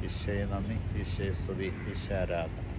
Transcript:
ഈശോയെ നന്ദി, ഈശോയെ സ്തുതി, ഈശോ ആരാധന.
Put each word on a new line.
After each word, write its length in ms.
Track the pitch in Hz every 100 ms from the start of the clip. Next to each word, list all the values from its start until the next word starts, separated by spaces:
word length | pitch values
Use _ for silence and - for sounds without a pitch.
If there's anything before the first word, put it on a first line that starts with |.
| 98
ഈശോയെ 400 | - 101 101 101
നന്ദി, 540 | 98 101 110 - 95
ഈശോയെ 320 | 95 - 104
സ്തുതി, 340 | 90 95 92 95
ഈശോ 500 | 87 - 87 - 95
ആരാധന. 580 | 90 87 82 - -